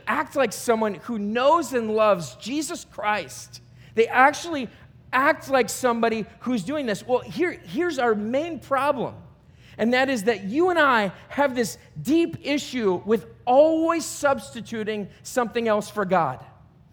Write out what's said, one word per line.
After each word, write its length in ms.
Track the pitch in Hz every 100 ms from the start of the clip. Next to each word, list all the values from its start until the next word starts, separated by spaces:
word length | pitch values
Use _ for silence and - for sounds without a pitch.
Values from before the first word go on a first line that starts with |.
| -
act 280 | 262 302
like 200 | 285 240
someone 400 | - - 220 214
who 240 | 165 - 226
knows 560 | 202 233 269 339 240
and 200 | 254 220
loves 420 | 214 214 185 139 -
Jesus 500 | 214 294 311 330 -
Christ. 760 | - 208 208 131 - - - - - -
They 140 | 220 233
actually 640 | 247 277 294 339 302 233 - - - -
act 380 | 254 285 302 -
like 180 | 269 240
somebody 560 | - 254 233 226 220 - -
who's 220 | 240 247
doing 220 | 170 302 247
this. 200 | 190 -
Well, 120 | 254
here, 340 | - 175 349
here's 460 | - 175 208 349 269
our 160 | 240
main 460 | 208 214 262 339 294
problem, 540 | - 269 285 277 147 107 - - _ - - -
and 160 | 226
that 160 | 254 269
is 160 | 254
that 200 | 196 202
you 260 | 196 277 370
and 80 | 339
I 340 | 285 233 196 - -
have 260 | - 285
this 220 | 247 226 - - 151
deep 380 | 147 330 339 -
issue 600 | 269 285 - 247 202 175
with 220 | 196 226 - -
always 600 | - 262 311 320 330 339 -
substituting 1040 | - 285 269 - 233 214 226 214 214 190 -
something 460 | - 254 233 240 226
else 220 | 208 208
for 160 | 214 190
God. 360 | 180 147 127 - - - _ _